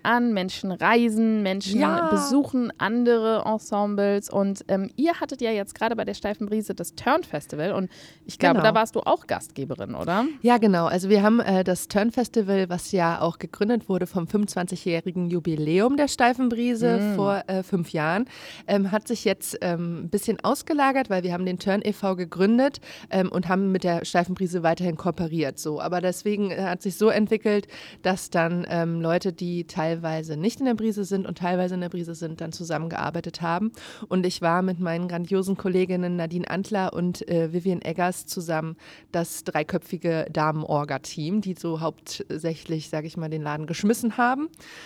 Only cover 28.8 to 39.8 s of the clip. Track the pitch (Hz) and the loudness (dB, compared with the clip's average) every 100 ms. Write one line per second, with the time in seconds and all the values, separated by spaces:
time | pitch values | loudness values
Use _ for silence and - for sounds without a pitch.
28.8 | 165 165 165 175 190 170 175 175 165 185 | 0 0 0 0 0 -4 -4 -4 -6 -2
29.8 | 160 165 165 160 160 151 190 - 262 226 | -2 0 -2 -4 -4 -2 -2 0 0 2
30.8 | 220 202 185 196 190 170 175 180 180 185 | 0 -2 -2 -2 -2 -4 0 0 0 -2
31.8 | 175 175 170 160 165 160 160 160 165 151 | -4 -6 -6 -6 -8 -8 -10 -8 -4 -4
32.8 | 165 - - 170 170 - 165 170 220 - | -4 -4 -4 -4 -8 -6 -2 0 -2 -4
33.8 | - - 214 185 185 - 170 170 185 175 | -18 -16 -4 0 0 0 2 2 2 -2
34.8 | 180 170 180 175 170 190 190 190 196 185 | -2 -2 -4 -4 0 0 0 -2 2 2
35.8 | 185 180 175 175 165 175 - 170 190 208 | 2 0 0 -2 -2 -4 -4 -4 -2 -2
36.8 | 190 - 175 175 - 170 165 175 180 175 | -2 0 -2 -2 -2 0 2 0 0 -2
37.8 | - 165 180 185 - - 165 160 160 165 | -2 -2 -2 -2 -8 -8 -4 -2 -4 -10
38.8 | - - - 170 170 - - 156 151 175 | -16 -20 -6 -4 -4 -6 -4 -2 0 -4